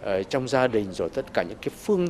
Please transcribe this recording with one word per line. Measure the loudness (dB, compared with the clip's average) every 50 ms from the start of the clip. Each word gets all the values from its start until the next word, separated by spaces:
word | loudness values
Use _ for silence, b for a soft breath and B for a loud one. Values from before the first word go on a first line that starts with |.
ờ, | -4 -2 0 0 0
trong | 0 -2 -2 0
gia | 2 4 4 4
đình, | 4 4 2 0 0
rồi | -2 -4 -4 -2
tất | -2 -4 -6 -2 -2
cả | -2 -2
những | -2 -6 -8
cái | -8 -8
phương | -8 -4 0 2 2 2 2